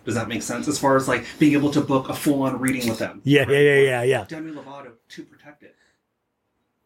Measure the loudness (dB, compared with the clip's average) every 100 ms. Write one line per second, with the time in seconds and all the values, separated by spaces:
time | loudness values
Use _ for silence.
0 | -6 -4 -4 -6 -6 -6 -4 -2 0 2
1 | 0 -2 -4 2 4 4 2 0 0 0
2 | -2 -4 -2 0 0 -2 -2 -2 -4 -4
3 | -8 -6 0 2 4 4 4 6 4 2
4 | 0 0 -4 -12 -12 -14 -16 -18 -20 -20
5 | _ -20 -20 _ -20 -20 -20 _ _ _
6 | _ _ _ _ _ _ _ _